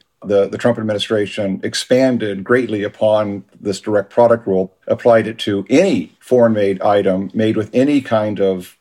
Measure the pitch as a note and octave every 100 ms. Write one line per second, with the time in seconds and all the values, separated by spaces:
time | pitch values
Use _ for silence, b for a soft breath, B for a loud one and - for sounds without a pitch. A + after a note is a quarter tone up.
0 | _ _ F#2+ G2+ G2 B2 B2 A2+ A2 G#2
1 | - A2 G2+ - G2 F#2+ - - - B2+
2 | C3 A#2+ G#2+ G2 F#2+ B2 A2+ G#2+ G2+ -
3 | A2 G#2+ G#2 G2+ - _ G2+ G2 - G#2
4 | G2 - A#2 A#2 G2+ F#2+ F#2+ _ - A2
5 | B2 A2+ A2+ A2 - G2 F#2+ C#3 F#3+ A#2+
6 | D#2+ _ - B2+ A#2 G#2+ G2+ F#2+ A2 G2+
7 | F#2+ F#2 G2 A2 A2 A2 G#2 B2 C#3 C#3+
8 | C3 A2 G#2+ G2 G2 F#2 F2+ _